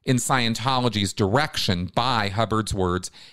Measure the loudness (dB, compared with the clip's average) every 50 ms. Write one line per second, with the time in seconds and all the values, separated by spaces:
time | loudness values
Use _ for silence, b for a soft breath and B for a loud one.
0 | -2 0 0 0 2 2 2 2 2 0 -2 -2 -2 0 0 2 0 0 0 0
1 | -2 -2 0 0 0 2 2 2 0 0 -4 -4 -2 0 0 -2 -2 -2 -2 0
2 | 0 2 0 0 0 -2 0 -2 0 0 0 -2 -2 -2 -2 0 0 0 0 -2
3 | -4 -8 B B B B